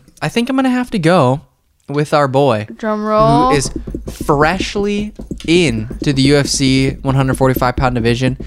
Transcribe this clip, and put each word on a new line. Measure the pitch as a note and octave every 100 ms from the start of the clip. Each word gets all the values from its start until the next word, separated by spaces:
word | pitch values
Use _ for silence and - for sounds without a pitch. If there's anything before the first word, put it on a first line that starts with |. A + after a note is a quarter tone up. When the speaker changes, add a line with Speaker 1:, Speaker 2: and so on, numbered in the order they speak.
| - _
Speaker 1:
I | D3+
think | A#3 A#3+
I'm | C4+
gonna | C4
have | B3 B3
to | -
go | D#3 F3+ B2+ C#3 - _ _ _ -
with | C#3+ D3
our | D3+ C#3
boy, | C3 C#3+ A2 G#2+ A3+
Speaker 2:
Drum | A3 G#3+
roll. | G#3+ G#3+ A3 A#3+ B3+
Speaker 1:
who | -
is | - - - - - - -
freshly | C#3+ D#3 F#3 - G#3 G3+ G3+ G#3+ - - - -
in | F3 D#3 A2+ A2 -
to | D3+
the | C3+
U | C3+ C#3+
F | C3+
C | - C3 C3 C3+ C3
one | C3+
hundred | C3+ C3 B2
forty-five | C3 B2+ B2 -
pound | C3
division. | B2 A2+ A#2+ B2+ B2+